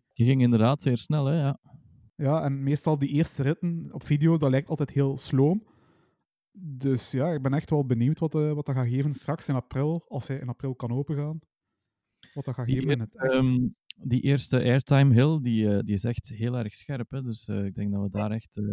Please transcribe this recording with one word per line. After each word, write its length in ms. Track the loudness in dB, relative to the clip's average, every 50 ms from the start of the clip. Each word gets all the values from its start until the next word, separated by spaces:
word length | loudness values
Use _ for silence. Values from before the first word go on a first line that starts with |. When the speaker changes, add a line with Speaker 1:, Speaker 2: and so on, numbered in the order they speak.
| _ _ _
Speaker 1:
Je 100 | 2 4
ging 160 | 4 4 4
inderdaad 400 | 4 4 6 6 4 4 2 2
zeer 160 | 0 0 0 0
snel, 280 | -2 -2 -2 0 0
hè, 140 | 0 0 0
ja. 180 | 0 0 -2 -4 _ _ -20 -20 _ -20 -20 -20 _ -20 _
Speaker 2:
Ja, 280 | -4 -2 0 0 0 0
en 200 | -2 -4 -2 -2
meestal 340 | -2 -2 0 0 0 0 0
die 120 | 0 0
eerste 340 | 0 0 0 0 -2 -2 -2
ritten 460 | -2 -2 -2 -2 -4 -4 -4 -8 -10
op 140 | -12 -10 -2
video, 320 | 0 0 2 4 4 4 4
dat 120 | 4 2
lijkt 200 | 2 2 0 -2
altijd 200 | -4 -4 -4 -2
heel 260 | 0 0 0 0 0 -4
sloom. 500 | -6 -2 2 4 4 4 2 0 -4 _ _ _ _ _ _ _ _ _ _ _ _ _ _ _ _ _
Dus 600 | _ -16 -14 -12 -12 -4 -2 0 0 0 0 -2
ja, 200 | -2 -2 0 0
ik 100 | -2 -2
ben 120 | -2 0 0
echt 160 | 0 0 0
wel 160 | 0 0 2
benieuwd 340 | 0 0 2 2 2 2 0
wat, 160 | -2 -2 0
eh, 160 | 0 0 0
wat 140 | -2 -4 -4
dat 100 | -4 -2
gaat 120 | -2 0 0
geven 260 | 0 0 0 -2 -4
straks 340 | -4 -6 -6 -6 -6 -4 -4
in 60 | -4
april, 500 | -4 -4 -4 -4 -2 -2 0 -2 -4 -6 -8
als 200 | -10 -10 -6 -6
hij 100 | -8 -8
in 120 | -6 -8
april 260 | -8 -6 -6 -8 -6
kan 160 | -6 -6 -4
opengaan. 480 | -4 -4 -4 -4 -4 -4 -4 -6 -6 -10 _ _ _ _ _ _ _ _ _ _ _ _ _ _ _ _ -20 -16 -12
Wat 120 | -10 -8
dat 80 | -8 -6
gaat 100 | -6 -2
Speaker 1:
Die 100 | -2 0
Speaker 2:
geven 160 | 0 2 0
in 80 | 0 0
Speaker 1:
eer-, 60 | -2
Speaker 2:
het 100 | -6 _ -4
echt. 140 | -2 2 2
Speaker 1:
ehm, 340 | 4 4 4 4 2 0 -2 -4 _ _ -20 -20 _ -4 0
die 140 | 0 0
eerste 360 | 2 2 2 2 0 0 0 2
airtime 560 | 4 4 2 2 2 4 4 6 6 8 8
hill, 260 | 6 6 6 4 0
die, 280 | 0 0 0 2 2 2 2
eh, 60 | 2 0
die 120 | 0 -2
is 80 | -2 -2
echt 240 | -2 -4 -4 -6 -10
heel 280 | -8 -6 -4 -4 -4 -4
erg 160 | -6 -6 -8
scherp, 340 | -12 -12 -10 -8 -8 -8 -8
hè. 100 | -8 -10
Dus, 260 | -8 -8 -8 -10 -8 -6
eh, 180 | -6 -4 -4
ik 80 | -4 -6
denk 160 | -6 -4 -4
dat 100 | -2 -2
we 80 | -4 -4
daar 220 | -2 -2 -4 -2
echt, 260 | -4 -6 -8 -10 -10 -8
eh, 60 | -6 -4